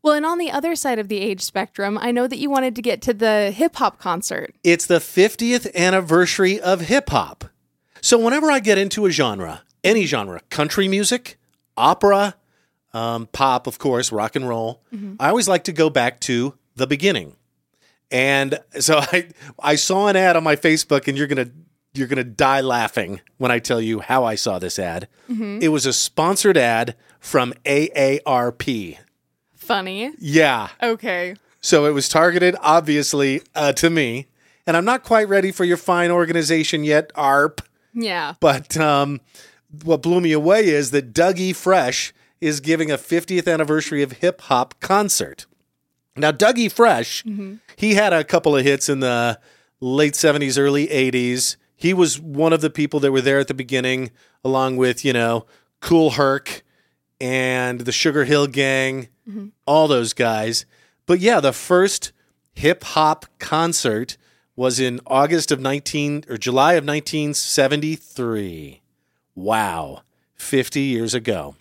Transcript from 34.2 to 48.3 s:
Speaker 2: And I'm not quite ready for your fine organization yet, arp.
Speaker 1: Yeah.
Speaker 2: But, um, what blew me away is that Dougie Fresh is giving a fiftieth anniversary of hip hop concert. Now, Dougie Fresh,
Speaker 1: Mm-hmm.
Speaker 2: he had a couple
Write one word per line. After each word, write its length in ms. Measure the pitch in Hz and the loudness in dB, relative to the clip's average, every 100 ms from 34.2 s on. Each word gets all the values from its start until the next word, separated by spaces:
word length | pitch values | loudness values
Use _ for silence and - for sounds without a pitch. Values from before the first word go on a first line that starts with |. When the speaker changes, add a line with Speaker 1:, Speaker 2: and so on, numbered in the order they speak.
| 139 _ _ _ - | -12 _ _ _ -2
Speaker 2:
And 120 | 165 | 0
I'm 80 | 185 | 0
not 160 | 247 | -2
quite 240 | - 226 214 | 2 2 4
ready 220 | 196 190 | 0 0
for 120 | 185 | -2
your 120 | 180 175 | -2 0
fine 340 | - 175 175 | 0 0 2
organization 760 | 175 165 170 151 160 156 160 | 2 0 0 0 0 0 -2
yet, 260 | 147 151 151 | 2 0 0
arp. 460 | - 143 139 147 147 - _ _ | -2 2 4 2 -2 -20 _ _
Speaker 1:
Yeah. 420 | 240 226 180 151 170 | -8 -6 -6 -8 0
Speaker 2:
But, 380 | 165 139 151 160 | 2 2 -2 -2
um, 420 | 156 143 143 143 _ - - _ _ 147 | 2 2 0 -4 _ -20 -20 _ _ -14
what 160 | 156 160 | -2 0
blew 220 | 165 175 | 2 2
me 100 | 175 | 2
away 320 | 151 156 208 208 | 2 4 4 4
is 220 | 147 135 | 2 2
that 200 | 143 131 | -2 -2
Dougie 420 | 113 175 180 185 | 2 2 2 -2
Fresh 600 | 175 - 185 127 - - _ _ _ | -2 2 2 2 -4 -8 _ _ _
is 200 | 165 151 | -4 -4
giving 300 | 139 160 156 | -2 -2 0
a 60 | 139 | -4
fiftieth 500 | - 165 170 180 170 | -2 -4 -2 -2 0
anniversary 560 | 160 151 156 147 147 | 0 0 0 -2 -2
of 100 | 139 | -4
hip 280 | 127 175 180 | 0 -2 -2
hop 380 | - 127 127 - | 0 0 0 -6
concert. 640 | - 196 208 - 82 - - _ _ _ _ _ _ - | 0 0 2 -2 -4 -10 -20 _ _ _ _ _ _ -2
Now, 160 | 151 | -2
Dougie 400 | 147 208 240 220 | 2 2 2 -2
Fresh, 520 | - 233 135 120 - | 4 4 4 -2 -8
Speaker 1:
Mm-hmm. 320 | 226 202 196 214 _ - | -10 -10 -12 -16 _ -4
Speaker 2:
he 160 | 214 | 2
had 220 | 202 208 | 2 4
a 100 | 170 | 2
couple 320 | 151 | 2